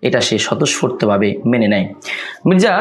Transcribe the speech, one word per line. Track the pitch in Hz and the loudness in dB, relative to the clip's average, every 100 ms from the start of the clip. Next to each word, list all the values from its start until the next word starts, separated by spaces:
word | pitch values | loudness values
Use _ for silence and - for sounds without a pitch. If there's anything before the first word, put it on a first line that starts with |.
এটা | 120 123 | -2 0
সে | - 107 | 0 -2
স্বতঃস্ফূর্তভাবে | - 117 147 - 127 123 107 101 101 - 113 | -2 -2 -2 -2 -4 0 0 2 0 0 0
মেনে | 120 104 | 2 2
নেয়। | 101 98 - - - - - 160 | 0 -2 -8 -12 -10 -12 -4 2
মির্জা | 185 214 185 | 4 4 2